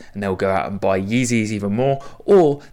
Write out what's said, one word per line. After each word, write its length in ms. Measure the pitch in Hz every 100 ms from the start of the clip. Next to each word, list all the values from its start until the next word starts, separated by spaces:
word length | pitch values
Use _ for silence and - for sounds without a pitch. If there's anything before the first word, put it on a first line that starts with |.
| -
and 80 | 101
they'll 120 | 101
go 160 | 92 95
out 200 | 95 -
and 100 | 98
buy 180 | 98 98
Yeezys 520 | 98 120 123 117 107
even 240 | 107 101
more, 260 | 107 135 135 - -
or 420 | - 196 156 143 -